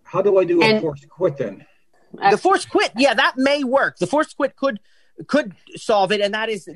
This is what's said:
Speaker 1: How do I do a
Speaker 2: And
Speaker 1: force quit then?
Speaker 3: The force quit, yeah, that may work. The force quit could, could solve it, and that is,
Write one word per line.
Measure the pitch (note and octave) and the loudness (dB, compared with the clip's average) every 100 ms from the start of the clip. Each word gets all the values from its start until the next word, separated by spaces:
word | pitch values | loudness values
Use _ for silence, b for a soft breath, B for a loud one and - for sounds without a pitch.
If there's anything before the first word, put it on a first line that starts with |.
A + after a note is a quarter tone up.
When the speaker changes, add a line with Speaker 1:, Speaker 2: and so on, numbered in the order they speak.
Speaker 1:
How | - F3+ | -6 -2
do | G3 F#3+ | 2 2
I | |
do | F3 F3 | 2 2
a | |
Speaker 2:
And | A3 G#3+ | 2 2
Speaker 1:
force | D#3+ C#3+ - | -2 -8 -14
quit | - F3+ C#3 | -6 -4 -4
then? | A2 F#2+ - _ _ _ _ - G3 | -8 -10 -20 _ _ _ _ -2 2
Speaker 3:
The | G#3 | 2
force | F4+ G4 - | 2 0 0
quit, | F#4+ F#4 G#3+ | -2 0 2
yeah, | C4+ | 2
that | A3 D#4 C4 | 2 0 0
may | C4+ D4 | 0 0
work. | B3+ C4+ G#3 - | 0 0 0 -2
The | - | -2
force | D4 D4+ | 0 -2
quit | - C4+ - | -4 -6 -2
could, | C#4 G#3 _ _ _ - D#3+ | -6 -6 _ _ _ -20 -2
could | C#4+ A3+ - - - | -2 -2 -10 -20 -8
solve | - G#3 F#3+ | 0 2 2
it, | G#3 | 0
and | G3+ | -2
that | G#3+ A3+ | -2 -6
is, | G#3 E3+ | -6 -8